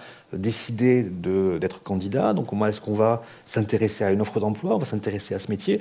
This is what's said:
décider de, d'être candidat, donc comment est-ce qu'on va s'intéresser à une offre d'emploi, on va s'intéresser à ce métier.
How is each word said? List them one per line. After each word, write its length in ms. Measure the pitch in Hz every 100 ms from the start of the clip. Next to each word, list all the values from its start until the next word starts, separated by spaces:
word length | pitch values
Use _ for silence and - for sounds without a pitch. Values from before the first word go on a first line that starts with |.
| - - -
décider 680 | - 107 113 - 113 123 123
de, 540 | 104 90 87 95 95 82
d'être 240 | 92 -
candidat, 520 | - 98 95 127 110
donc 120 | 101 117
comment 200 | 104 107
est-ce 160 | 104
qu'on 120 | -
va 280 | 104 110 117 - - -
s'intéresser 580 | - 104 110 110 -
à 80 | 101
une 80 | 98
offre 200 | 107 110
d'emploi, 360 | 107 107 180 214
on 20 |
va 60 |
s'intéresser 500 | 147 107 104 101 -
à 40 | 95
ce 120 | -
métier. 300 | 101 - 208